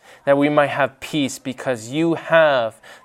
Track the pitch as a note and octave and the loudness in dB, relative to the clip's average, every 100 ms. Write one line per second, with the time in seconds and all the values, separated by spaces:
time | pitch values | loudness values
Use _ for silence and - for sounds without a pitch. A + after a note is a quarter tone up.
0 | _ - - C#3 C#3+ D3 C#3+ C3+ C3+ - | _ -8 0 2 4 2 2 0 -4 -4
1 | - D#3+ C3 - C3+ B2 - B2 A2 C#3+ | -6 -4 -4 -4 -12 -8 -6 -6 -6 -2
2 | E3 D#3+ - E3 D#3 C3+ A2+ - - - | 0 -2 0 2 4 2 -2 -6 -20 -20